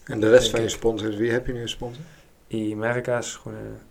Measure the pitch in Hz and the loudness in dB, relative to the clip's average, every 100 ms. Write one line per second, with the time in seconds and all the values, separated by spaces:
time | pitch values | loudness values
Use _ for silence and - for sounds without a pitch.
0 | - 113 107 123 - 117 110 - 117 107 | -8 0 8 8 8 0 -2 0 0 0
1 | 110 104 117 120 123 120 110 - 123 127 | -2 0 0 0 -2 -6 -6 -8 -10 -12
2 | 170 - - - - 113 107 107 113 123 | -18 -20 -20 -20 -8 -4 -4 -2 -2 -2
3 | 123 120 117 - 113 107 107 110 - | 0 -2 -4 -10 -12 -12 -12 -14 -18